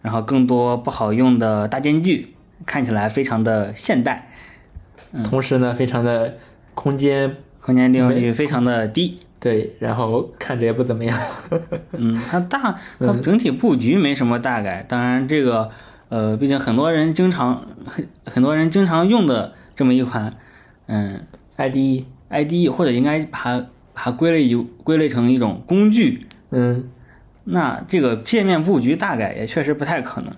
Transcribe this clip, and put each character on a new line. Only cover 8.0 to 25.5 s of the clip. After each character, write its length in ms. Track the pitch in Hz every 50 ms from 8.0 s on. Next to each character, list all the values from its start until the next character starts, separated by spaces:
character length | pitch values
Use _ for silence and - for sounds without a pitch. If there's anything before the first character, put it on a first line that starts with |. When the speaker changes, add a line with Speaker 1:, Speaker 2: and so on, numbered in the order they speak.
| 127 123 123
Speaker 1:
率 180 | 123 120 120
非 140 | 113 117 151
常 180 | 143 147 127 123
的 220 | 123 120 113 110 107
低。 300 | 107 156 180 175 175 - - _ _ _
Speaker 2:
对， 360 | - 123 113 107 107 - - -
然 160 | 113 117 113
后 360 | 117 120 110 113 120 - - - -
看 200 | - - 135 120
着 60 | 117
也 80 | 113
不 100 | 113 120
怎 140 | 127 123 113
么 80 | 110 117
样。 140 | 117 113 107 104 98 - - - - 170
<laughs> 360 | 165 165 - - - - -
Speaker 1:
嗯， 260 | - 160 117 113 113 113 120 -
它 100 | - 180
大， 380 | 180 180 - 277 262 220 190 - - - - -
Speaker 2:
嗯。 80 | 127 123
Speaker 1:
它 120 | 120 120
整 160 | 135 151 190
体 140 | 233 247 156
布 260 | 131 254 - 233 151
局 220 | 120 110 117 151 202
没 160 | 175 139 143
什 120 | 135 135
么 120 | 120 120 117
大 240 | 117 135 123 113
改。 200 | 104 98 90 92 98 -
当 140 | 123 123
然 260 | 123 123 123 127 135 131
这 140 | 151 151
个， 260 | 135 127 117 113 113 113 - - - - - - _ _
呃， 260 | 120 113 107 107 107 110
毕 100 | 139 135
竟 100 | 139 135
很 160 | 135 131 110
多 160 | 120 147 160
人 220 | 165 156 156 160
经 180 | 160 165 180 185
常， 360 | 175 175 127 123 127 127 - - - - -
很， 240 | - - - 156 - - - _
很 180 | - - 127
多 140 | 127 139 151
人 140 | 156 160 165
经 160 | 160 196 196
常 200 | 180 165 165 170
用 200 | 196 226 240 190
的 260 | 151 127 113 98 - - - - - -
这 100 | - 139
么 80 | 127
一 100 | 127 127
款， 300 | 127 123 - 120 107 110 110 110 - - - - - _ _ _ _
嗯， 340 | - 110 107 104 98 98 95 - - - - - _ _
Speaker 2:
I 120 | - 135 135
D 140 | 131 135
E。 240 | 135 135 131 127 131 - - - - -
Speaker 1:
I 140 | - 147 151
D 180 | 147 170 175
E， 60 | 175 143
或 160 | 123 - 180
者 60 | 143
应 100 | 120 120
该 160 | 131 147 147 156 156
把 120 | 156 - -
它， 180 | - 240 123 - - - - _ _ _
把 100 | _ - -
它 60 | 123
归 200 | 120 - 165 170
类 160 | 165 160 143
于， 100 | 123 117 120 117 - - -
归 140 | - - 160
类 120 | 156 156 143
成 200 | 120 120 120 120
一 80 | 127 131
种 240 | 117 107